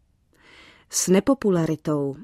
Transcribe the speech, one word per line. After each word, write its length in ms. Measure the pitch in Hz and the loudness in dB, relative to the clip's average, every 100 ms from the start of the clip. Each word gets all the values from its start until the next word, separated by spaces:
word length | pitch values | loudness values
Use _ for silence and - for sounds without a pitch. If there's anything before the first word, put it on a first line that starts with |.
| _ _ _ _ _ - - - _ | _ _ _ _ _ -20 -20 -20 _
S 180 | - - | -4 2
nepopularitou 1080 | 190 190 - 214 180 160 156 - 147 139 143 | 2 2 0 0 0 0 -4 -4 -2 -4 -6